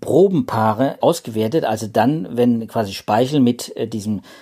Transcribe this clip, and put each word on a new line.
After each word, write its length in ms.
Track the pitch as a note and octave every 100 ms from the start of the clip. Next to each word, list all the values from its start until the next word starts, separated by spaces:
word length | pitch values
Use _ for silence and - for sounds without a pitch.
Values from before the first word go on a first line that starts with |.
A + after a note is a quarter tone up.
Probenpaare 960 | - C#3 G3 E3 B2 A2+ A2 G#2+ C3+ -
ausgewertet. 640 | C#3 - - A2 A2+ D#3+
Also 220 | B2 A2 G#2+
dann, 500 | A2 A#2+ D#3+ - A#2
wenn 300 | A#2+ A#2 A2
quasi 260 | A#2 G2+
Speichel 460 | G2 - A2 C3 D3
mit, 380 | A#2+ A#2+ - -
äh, 100 | A2
diesem 360 | A2 G2+ G2 - -